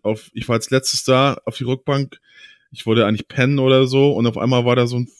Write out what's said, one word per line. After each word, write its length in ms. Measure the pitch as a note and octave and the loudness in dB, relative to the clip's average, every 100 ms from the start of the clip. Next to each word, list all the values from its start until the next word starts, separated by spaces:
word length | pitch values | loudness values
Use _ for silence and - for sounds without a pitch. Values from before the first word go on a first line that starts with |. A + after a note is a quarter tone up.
auf, 260 | G#2 A2 - | -4 -4 -8
ich 160 | A2+ A2 | -12 -4
war 60 | A#2 | -4
als 140 | - | 0
letztes 340 | C3 - - - | -2 -2 -6 0
da, 300 | C3 C#3 B2+ - | 2 2 -2 -8
auf 100 | - | -8
die 60 | |
Rückbank. 540 | B2 C3 - C#3 C3+ - _ _ - _ _ | -6 -6 -4 -4 -4 -10 _ _ -20 _ _
Ich 140 | - - | -10 0
wollte 200 | A2+ G#2+ | 2 2
eigentlich 220 | G#2+ - | 0 -6
pennen 300 | - B2+ C#3+ | -2 0 2
oder 280 | C3 C3 C3 | 2 2 2
so. 240 | C3+ C#3+ | 2 2
Und 140 | B2 A#2 | 2 0
auf 120 | - | 0
einmal 280 | A#2 B2 A#2+ | 0 0 2
war 100 | B2 | 2
da 100 | A#2+ | 0
so 100 | B2 | -2
ein 100 | B2 _ | -6 _